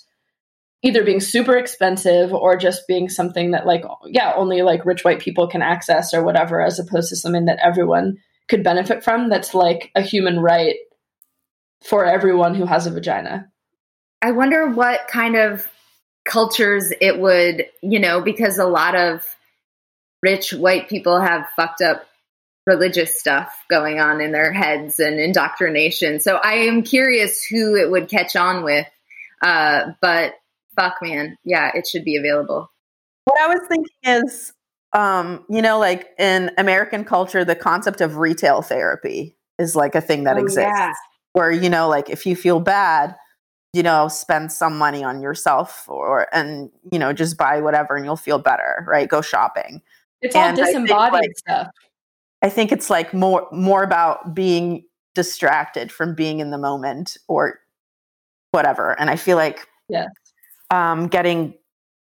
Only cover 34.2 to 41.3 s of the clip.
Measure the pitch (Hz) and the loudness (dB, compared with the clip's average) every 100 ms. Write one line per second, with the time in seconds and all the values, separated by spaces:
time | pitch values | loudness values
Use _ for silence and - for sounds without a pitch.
34.2 | 254 - - - _ _ _ 208 202 185 | 0 -8 -18 -20 _ _ _ 0 2 0
35.2 | 175 170 - 220 220 220 190 180 - - | -2 -8 -4 0 2 2 2 0 -8 -2
36.2 | 190 185 180 - 196 190 220 208 208 180 | 0 2 0 0 2 2 0 -6 -2 -2
37.2 | 185 190 175 170 175 175 208 196 165 151 | 0 0 0 0 0 0 -2 -2 -2 0
38.2 | 160 160 147 139 - 127 82 - - - | -2 2 2 2 0 -2 -2 -2 -6 -8
39.2 | 160 _ _ - 165 156 160 165 156 147 | -10 _ _ -6 -2 0 0 0 0 0
40.2 | 139 131 131 131 202 202 180 - - _ | 0 0 0 0 0 0 -2 -6 -16 _
41.2 | _ | _